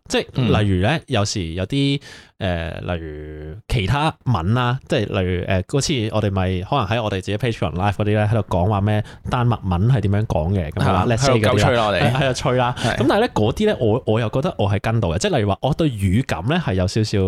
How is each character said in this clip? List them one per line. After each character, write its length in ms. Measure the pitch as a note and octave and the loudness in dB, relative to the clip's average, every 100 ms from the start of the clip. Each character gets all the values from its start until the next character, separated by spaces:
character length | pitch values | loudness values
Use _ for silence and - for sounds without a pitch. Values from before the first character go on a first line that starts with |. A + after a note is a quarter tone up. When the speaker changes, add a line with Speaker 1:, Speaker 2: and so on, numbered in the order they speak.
| - | -4
Speaker 1:
即 100 | - | -4
係 420 | - - A#2+ A2+ | -2 -2 2 2
例 60 | G#2 | 2
如 120 | F#2+ | 2
呢， 60 | G2 D#3+ | 0 -2
Speaker 2:
嗯。 60 | - | -2
Speaker 1:
有 160 | G#2 | -2
時 220 | G2 G#2+ E2 | -2 -4 -6
有 140 | E2+ F#2+ | -6 -2
啲， 340 | C#3 C#3 C#3 - - - - | 0 0 -2 -6 -20 -20 -8
誒， 420 | G2 E2+ E2 E2+ G#2 F2 | -4 -4 -4 -8 -6 -6
例 60 | |
如 540 | D#2+ D2+ D2+ D2+ D#2 G#2+ - | -8 -12 -14 -14 -14 -14 -4
其 180 | - F#2 | -2 0
他 280 | C3+ D#3 - | 0 -2 -2
文 300 | - G#2 E2 | -2 -2 0
啦， 240 | A#2+ B2 B2+ - | 0 0 -2 -2
即 80 | C3+ | -2
係 40 | G#2 G#2 | 0 -2
例 140 | F2+ | -2
如， 80 | F2+ | -2
誒， 180 | - F#2 | -2 -2
嗰 160 | - C#3+ | 0 -2
次 260 | - C3+ A2 | 0 -2 -2
我 80 | G#2+ | 0
哋 80 | G#2 | 0
咪 300 | F#2+ F#2 F#2 | 0 0 -2
可 140 | F#2 C#3+ | -2 -2
能 100 | F#2+ | 0
喺 160 | A#2 | -2
我 80 | G#2+ | -2
哋 40 | G2 | -4
自 20 | |
己 140 | F#2 G#2 | -4 -2
Patreon 360 | B2 A2+ - | -2 -2 -4
Live 180 | E2 G2+ | -2 -2
嗰 120 | G2 | 0
啲 100 | G#2 | 0
呢， 120 | G#2+ G#2 | 2 2
喺 80 | A2+ | 0
度 60 | - | 0
講 180 | F#2 G#2 | 0 2
話 120 | G2+ | 2
咩 240 | G2+ G#2+ G#2+ - - | 2 0 -2 -10 -4
丹 180 | C3 A#2+ | 0 0
麥 120 | A2+ F#2+ | 0 0
文 200 | F2 A2+ | 2 2
係 100 | C3 | 2
點 100 | F#2 | 2
樣 140 | G2+ A2+ | 0 0
講 260 | E2 D#2+ | 0 0
嘅， 180 | G2 D#2 | 0 -2
噉 100 | - | -2
樣 100 | F#2 | 0
啦， 0 | F#2 | 2
Speaker 2:
啊， 60 | F#2 | 2
Speaker 1:
let's 120 | A#2 | 2
say 160 | C#3 | 2
嗰 60 | A#2+ | 4
啲 20 | |
啦。 80 | G#2 | 4
Speaker 2:
喺 20 | |
度 60 | - | 4
鳩 20 | |
吹 160 | D3 A#2+ | 4 4
啦， 100 | G#2+ | 2
我 60 | |
哋。 80 | G2 | 2
Speaker 1:
係， 120 | C#3+ C3 | 2 2
喺 60 | C#3 | 0
度 40 | |
吹 180 | B2 - B2+ | 0 0 2
啦。 180 | B2 A#2+ | 0 0
Speaker 2:
係。 180 | A#2 - | -2 0
Speaker 1:
噉 100 | B3 | 2
但 100 | G#3 | 2
係 20 | |
呢， 80 | B3 | 2
嗰 180 | - G#2+ | 2 0
啲 140 | D#3 G#3+ | 2 0
呢， 100 | - | 2
我， 220 | A#2 A2 - | 2 2 2
我 140 | A2 | 0
又 80 | A2+ | 0
覺 120 | C3 | 0
得 120 | F3 - | -2 0
我 140 | G2+ | 0
係 100 | G2+ | 0
跟 200 | A2+ A2+ | 0 0
到 80 | F2+ | 0
嘅， 80 | D#2 | 0
即 100 | G#3 | 0
係 80 | D#3 | 2
例 60 | |
如 80 | G#2 | 0
話 80 | F#2+ | 0
我 140 | C3 | 0
對 160 | D#3 D#3+ | 0 0
語 340 | A2 G2 G2 | 0 2 2
感 220 | C#3 E2 G2 | 0 -2 0
呢， 140 | F3 | 0
係 100 | C#3 | 0
有 120 | F#2 F2+ | 0 0
少 140 | A#2 | 0
少 160 | A2 G2+ | 0 2